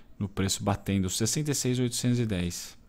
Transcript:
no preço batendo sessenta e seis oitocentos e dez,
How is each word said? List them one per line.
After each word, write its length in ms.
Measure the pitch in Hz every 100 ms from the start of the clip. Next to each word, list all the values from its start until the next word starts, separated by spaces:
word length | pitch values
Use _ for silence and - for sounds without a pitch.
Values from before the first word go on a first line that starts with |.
| - -
no 80 | 98
preço 360 | - 95 -
batendo 460 | 104 98 - 98 92
sessenta 420 | - 110 156 147
e 40 | 131
seis 240 | 127 123
oitocentos 400 | 123 - 123 123
e 60 | 113
dez, 520 | 92 87 - - -